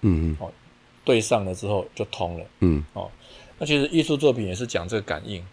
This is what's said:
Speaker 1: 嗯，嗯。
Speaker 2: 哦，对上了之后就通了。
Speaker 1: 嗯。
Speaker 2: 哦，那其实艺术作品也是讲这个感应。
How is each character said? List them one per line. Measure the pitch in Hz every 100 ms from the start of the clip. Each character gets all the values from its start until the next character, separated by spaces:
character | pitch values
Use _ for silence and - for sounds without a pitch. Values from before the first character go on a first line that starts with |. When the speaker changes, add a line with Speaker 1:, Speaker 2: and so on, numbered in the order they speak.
Speaker 1:
嗯， | 110 85 80
嗯。 | 78
Speaker 2:
哦， | 85 - - _ _ _
对 | - 120
上 | 104 117
了 | 98 92
之 | 101
后 | 101 87 -
就 | 104
通 | - 87 85
了。 | 85 _
Speaker 1:
嗯。 | 92 76 76
Speaker 2:
哦， | - 95 - - - - -
那 | 151
其 | 147
实 | 143
艺 | 165
术 | 147 147
作 | 147
品 | 120 101
也 | 90
是 | 120
讲 | 95 87
这 | 110
个 |
感 | 101 76 -
应。 | 98 90